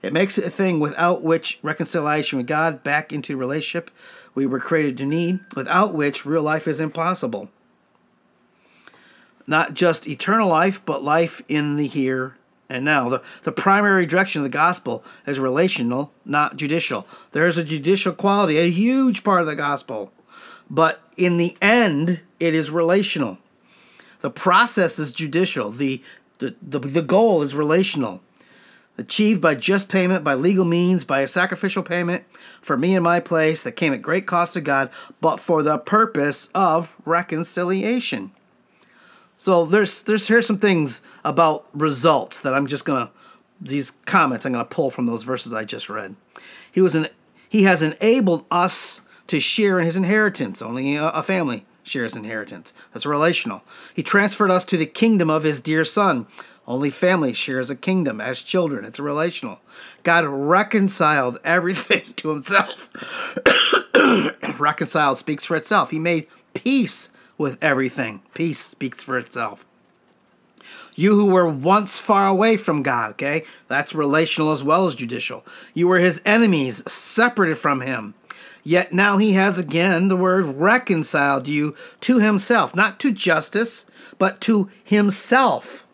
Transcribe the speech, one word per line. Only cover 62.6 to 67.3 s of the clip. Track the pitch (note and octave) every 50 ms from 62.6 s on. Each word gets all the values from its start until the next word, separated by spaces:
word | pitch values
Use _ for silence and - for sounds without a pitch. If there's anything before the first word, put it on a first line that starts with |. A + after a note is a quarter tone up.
| - - - - - - _ - - - - - - - - - - - - - - - - - - - -
<coughs> | - - - B3 G3 D3+ - - _ - - G#2+ A#2
Reconciled | C#3+ D3 D3+ - D3+ D3 - D#3+ D3+ C#3 C3+
speaks | C3 - - D3+ C#3+ -
for | - E3
itself. | D#3 - - G#3+ G3 G#3 -
He | - D#3
made | D#3+ E3+ F3 D#3+ D3+ _ - _ _ _
peace | _ - - B3 C4+ C4+ A3+ - - - - - _ _ _ _